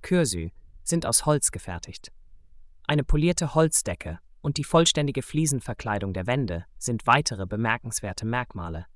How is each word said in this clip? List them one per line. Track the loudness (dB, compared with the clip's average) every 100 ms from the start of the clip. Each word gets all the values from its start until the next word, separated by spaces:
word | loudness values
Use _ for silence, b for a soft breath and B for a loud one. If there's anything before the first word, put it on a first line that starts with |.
Kürsü, | 2 4 4 0 -6 -8 -20 -14
sind | -2 -2
aus | 2 2 4
Holz | 2 2
gefertigt. | -4 -8 -10 -10 -14 -16 -20 -20 -20 -20 -20 -20 -10 -2
Eine | 0
polierte | 4 4 4 2 2 4
Holzdecke | 4 4 -2 -4 -6 -10 -12 -8
und | -4 -2
die |
vollständige | 2 4 6 4 0 -2
Fliesenverkleidung | -2 0 2 0 -4 -6 -2 -2 -2
der | -4 0
Wände | 0 0 -2 -8 -8
sind | -4 -2 0
weitere | 0 0 -4
bemerkenswerte | -6 -2 -2 -2 -4 -8 -8 -6
Merkmale. | -4 -4 -6 -8 -8 -10 -12